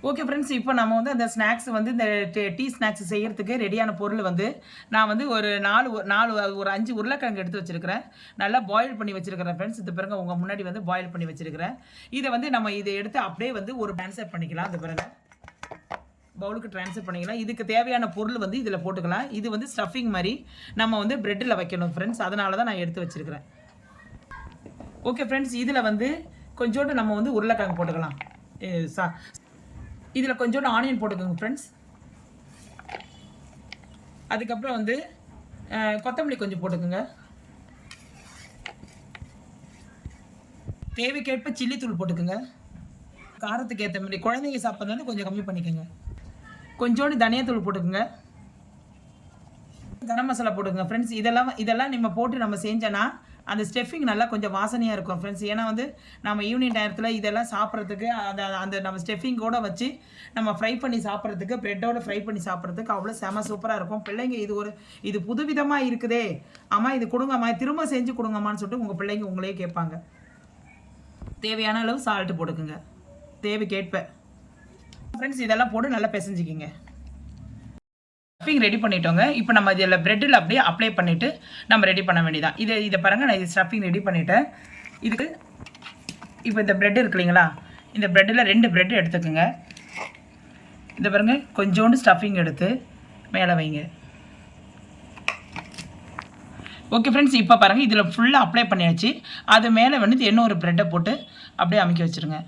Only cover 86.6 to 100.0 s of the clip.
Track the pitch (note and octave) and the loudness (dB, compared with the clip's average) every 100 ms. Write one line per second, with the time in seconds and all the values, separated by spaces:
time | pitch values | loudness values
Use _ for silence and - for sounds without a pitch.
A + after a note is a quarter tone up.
86.6 | G3+ F#3+ G3+ G3+ A3+ F3+ F3 F3+ E3 C#3+ | 2 4 6 6 4 4 6 8 8 4
87.6 | - - - G#3+ G#3 F#3 G3 A3+ G3+ G#3 | -16 -20 -10 0 4 8 8 6 6 6
88.6 | A#3 F3 F#3 A3 E3+ F3 E3 D#3+ F3+ B3 | 6 6 4 4 2 0 0 2 2 2
89.6 | - - - - - - - - - - | -14 -20 -16 -12 -12 -14 -20 -20 -20 -20
90.6 | - - - - G3+ G3 G#3+ C#4 - - | -20 -20 -20 -2 2 4 4 4 0 0
91.6 | G3 F#3 A3 B3+ - F3 G#3 F#3+ E3 C3+ | 2 6 8 8 8 6 6 2 2 2
92.6 | F3+ B3+ - - - - - F#3+ F3+ E3+ | 2 0 -4 -20 -20 -20 -4 2 4 4
93.6 | D#3 D3+ E3 - - - - - - - | 2 -2 -6 -14 -20 -20 -20 -20 -20 -20
94.6 | - - - - - - - - - - | -20 -20 -20 -20 -20 -10 -10 -10 -12 -14
95.6 | - - - - - - - - - - | -14 -16 -16 -16 -16 -16 -16 -20 -20 -16
96.6 | - - - A#3 A#3 B3+ C#4+ B3+ F#3 A#3 | -16 -16 -2 2 4 6 6 6 8 8
97.6 | G3 G#3 C4+ G#3+ F3+ - A#3 C#4 G#3 A#3 | 8 8 6 6 4 4 6 6 4 4
98.6 | A#3+ F#3 E3+ E3+ A3+ D4 - - - A3 | 2 4 4 4 2 0 -8 -12 6 6
99.6 | A3+ A3+ B3 C#4 | 8 8 8 6